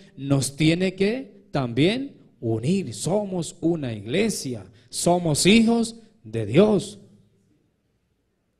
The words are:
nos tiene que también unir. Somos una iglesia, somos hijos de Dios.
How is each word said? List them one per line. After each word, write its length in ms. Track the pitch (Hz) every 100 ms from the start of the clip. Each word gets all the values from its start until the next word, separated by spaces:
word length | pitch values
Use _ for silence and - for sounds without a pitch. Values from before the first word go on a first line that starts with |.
| - -
nos 400 | 139 139 127 -
tiene 380 | 156 170 185
que 500 | 185 190 247 269 - _
también 640 | 147 123 113 165 240 277 - _ -
unir. 520 | 117 110 127 196 143
Somos 640 | - 151 208 202 185 160 -
una 320 | 160 170 131
iglesia, 760 | 107 101 156 220 - 135 113 92 - _
somos 580 | - - 180 170 143 185
hijos 500 | 226 220 233 226 - - _
de 220 | 113 113 104
Dios. 520 | 131 214 202 - - - _ _ _ _ _ _ _ _ _ _ _ _ _ _ _